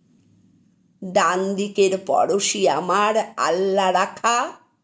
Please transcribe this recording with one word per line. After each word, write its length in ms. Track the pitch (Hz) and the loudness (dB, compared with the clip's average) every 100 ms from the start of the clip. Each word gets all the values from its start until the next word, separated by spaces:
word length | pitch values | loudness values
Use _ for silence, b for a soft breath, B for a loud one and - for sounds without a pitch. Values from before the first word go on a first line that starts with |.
| _ _ _ _ _ _ _ _ _ - | _ _ _ _ _ _ _ _ _ -16
ডান 520 | 190 190 170 180 190 | -2 2 2 2 -2
দিকের 420 | 196 208 202 190 190 | -4 -4 2 2 0
পড়শি 640 | 190 - 135 202 - 208 180 | -2 0 2 0 -2 0 0
আমার 640 | 143 175 190 208 220 220 - | 0 0 0 2 0 -2 -2
আল্লা 540 | 143 175 190 196 190 | -2 0 0 2 2
রাখা। 600 | 180 190 - 220 240 320 - _ _ | 2 0 -2 -2 0 -4 -10 _ _